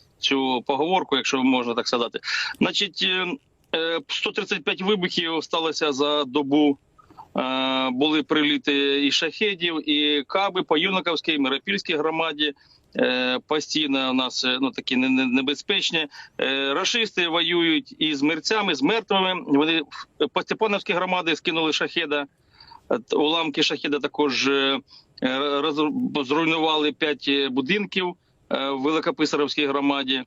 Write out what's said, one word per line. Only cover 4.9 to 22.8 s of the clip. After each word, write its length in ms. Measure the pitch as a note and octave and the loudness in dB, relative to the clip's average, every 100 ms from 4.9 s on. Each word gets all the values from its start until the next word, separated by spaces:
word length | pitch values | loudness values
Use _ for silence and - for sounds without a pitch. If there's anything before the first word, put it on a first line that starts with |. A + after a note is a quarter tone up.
| G#3+ F3 - E3 D#3+ | 0 0 -2 -2 -2
сталося 480 | - E3+ D#3+ C#3+ D#3 | -2 -2 0 0 0
за 320 | C3+ D3 D3 | 2 2 0
добу. 540 | C#3 D3 C#3 D3 D3 C#3+ _ _ - - - - | 0 -2 2 4 4 2 _ _ -20 -20 -8 -4
Е, 540 | C3 C3 C3 C3 C3 | -2 0 0 0 0
були 320 | B2+ D3+ D#3 | 2 2 2
приліти 840 | C#3 D#3 D3 C#3+ - C#3+ C#3 C#3 C#3+ | 2 2 2 0 0 2 2 2 2
і 40 | |
шахедів, 800 | - E3 - G#3+ F#3 F3 D#3+ D#3 | 0 -4 0 0 0 -2 -2 0
і 340 | D3 D3 D3 C3 | 2 2 2 0
каби 360 | F#3+ G3 F3+ | 0 0 -2
по 160 | D#3 D#3+ | 0 2
Юнаковській, 540 | F#3 F#3+ E3+ D#3 - | 2 0 0 -2 -2
і 60 | D3+ | 0
Миропільській 580 | C3 C3+ - G3 - D#3 | 0 0 -2 -4 -2 -2
громаді. 560 | D#3 D#3+ E3 D3 D3+ C#3 _ _ _ - | -2 -2 -4 -2 -4 -4 _ _ _ -2
Е, 420 | B2+ B2+ B2+ B2+ - | 0 0 0 -2 -2
постійно 640 | D3+ - D#3 D3 C3+ C3 | -2 -2 -2 0 0 0
у 20 | |
нас, 320 | B2+ B2+ - | 0 -2 -2
е, 140 | C3 B2+ | -2 0
ну, 100 | C3 | -2
такі 260 | A#2+ - B2+ | -4 -2 0
не-, 120 | C3 | 2
не-, 180 | C3 C3 | 2 2
небезпечні. 800 | B2+ C3+ C#3+ - G3 - D#3+ D3 - - - | 0 -2 -4 -2 -2 0 -2 -4 -8 -14 -4
Е, 340 | C3 C3+ C#3 | -2 0 0
рашисти 540 | D3 F#3+ A#3 G#3+ - E3+ | 0 0 0 0 0 0
воюють 680 | E3+ E3 F3 E3 D#3 - - | 2 2 2 4 2 -2 -4
і 160 | D#3 | -2
з 80 | C#3+ | 2
мирцями, 520 | D3 D#3+ - A3 G3+ | 0 0 0 0 0
з 80 | D3+ | 0
мертвими. 520 | D3 A3+ G#3+ G3 F#3 F3+ D#3 | 2 0 2 2 2 -2 0
Вони 340 | C#3+ D#3 E3 | 2 4 0
в, 480 | - - - - C#3+ | -2 -10 -16 -2 -2
по 100 | F#3 | -2
Степановській 500 | - F3+ A3 G3+ - | -4 0 0 0 -2
громаді 440 | F3 F#3 F3+ E3 D3+ | -2 0 0 0 -2
скинули 360 | F3 E3 D#3+ | 0 0 0
шахеда. 540 | C#3+ D#3+ F3 D#3+ D3 C#3 _ _ - - - | 0 -2 -2 -2 -2 -4 _ _ -20 -20 -20